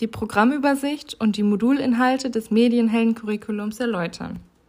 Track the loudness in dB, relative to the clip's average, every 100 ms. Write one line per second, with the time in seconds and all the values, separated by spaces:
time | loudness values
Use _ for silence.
0 | -6 -4 -2 2 4 4 2 2 -2 -6
1 | -10 -2 -2 0 0 2 2 0 0 2
2 | 2 0 -2 -6 0 2 4 4 2 2
3 | 2 0 -4 -6 -4 -6 -6 -4 -4 -2
4 | -4 -6 -10 -12 -16 _